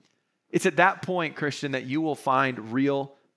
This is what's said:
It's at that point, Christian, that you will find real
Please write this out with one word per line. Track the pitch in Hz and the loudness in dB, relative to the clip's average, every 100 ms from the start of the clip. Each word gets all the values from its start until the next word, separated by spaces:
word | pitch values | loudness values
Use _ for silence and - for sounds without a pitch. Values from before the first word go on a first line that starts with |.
| _ _ _ _ _ | _ _ _ _ _
It's | 170 - | -2 2
at | 151 | 4
that | 180 - | 4 2
point, | - 180 156 - | -4 -4 -4 -4
Christian, | 147 - 147 | -4 -4 -4
that | 131 123 | -4 -2
you | 143 | -2
will | 160 | -2
find | 135 139 131 135 123 110 | -2 2 2 2 -2 -2
real | 123 139 139 139 - _ | 0 2 0 -4 -12 _